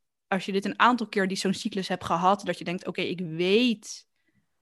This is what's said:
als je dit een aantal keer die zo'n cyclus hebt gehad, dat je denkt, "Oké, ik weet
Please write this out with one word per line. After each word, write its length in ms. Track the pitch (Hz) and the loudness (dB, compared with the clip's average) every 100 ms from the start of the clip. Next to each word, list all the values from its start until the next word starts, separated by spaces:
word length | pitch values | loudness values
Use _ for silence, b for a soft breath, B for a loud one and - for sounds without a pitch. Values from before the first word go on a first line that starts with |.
| _ _ - | _ _ -4
als 160 | 190 | -4
je 80 | - | -2
dit 120 | 196 | -2
een 140 | 202 - | -2 4
aantal 280 | 220 247 214 | 4 4 0
keer 200 | 208 190 | 0 0
die 80 | 196 | 0
zo'n 180 | 190 | -2
cyclus 340 | 196 214 196 180 | -2 -4 -4 -4
hebt 160 | 185 | -4
gehad, 380 | - 170 180 202 | -2 2 4 2
dat 140 | 180 170 | 0 -6
je 60 | |
denkt, 220 | 165 180 - | -4 -6 -6
"Oké, 140 | 185 | -6
ik 180 | 170 175 | -4 -4
weet 840 | 175 160 180 208 247 208 - - - _ _ _ _ _ | -6 -2 2 4 4 0 -6 -18 -20 _ _ _ _ _